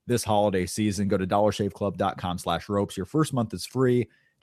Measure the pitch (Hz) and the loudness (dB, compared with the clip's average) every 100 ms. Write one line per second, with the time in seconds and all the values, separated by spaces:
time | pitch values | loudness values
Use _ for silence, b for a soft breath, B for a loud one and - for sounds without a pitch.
0 | - 117 - 104 104 92 90 - 107 92 | -2 -2 2 2 4 2 0 0 0 0
1 | 101 98 92 101 107 - 101 - 101 90 | 0 0 2 2 2 2 -2 -2 -4 -2
2 | 98 - 92 87 92 87 - 101 101 - | -2 -2 -6 -4 -2 -4 -2 -2 -2 -4
3 | 90 151 151 127 110 90 - 123 127 123 | -2 0 0 0 -2 -6 -6 0 2 2
4 | 117 _ _ _ | 0 _ _ _